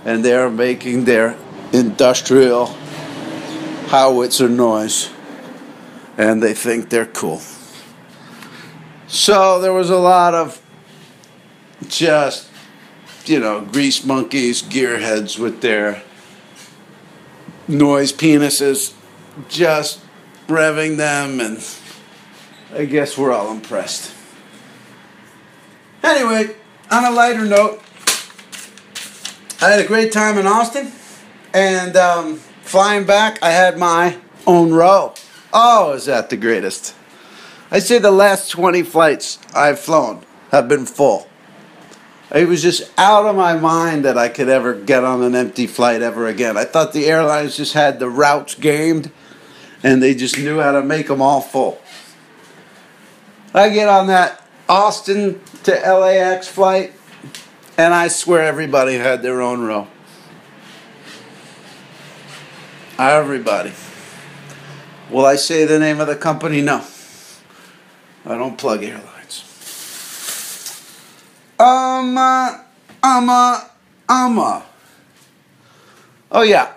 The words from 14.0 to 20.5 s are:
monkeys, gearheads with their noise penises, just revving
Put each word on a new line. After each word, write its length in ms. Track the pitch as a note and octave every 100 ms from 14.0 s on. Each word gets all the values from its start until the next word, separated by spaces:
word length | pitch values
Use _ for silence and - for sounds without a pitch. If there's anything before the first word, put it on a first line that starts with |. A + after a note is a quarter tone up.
monkeys, 600 | C3+ C3 A#2+ C3+ A#2+ A#2
gearheads 760 | A2 C3 B2 A#2 A2+ G#2+ G2+ G#2+
with 220 | A#2 G#2+
their 420 | B2 G#2+ G#2 G2+ - - - - - - - - - - - - - - - - -
noise 480 | D3 D3 C#3+ C#3
penises, 800 | - D#3+ D3 C#3+ C3 C#3 C3+ - - - - - - B2
just 500 | D3+ E3+ D#3 D3+ - - - - -
revving 500 | -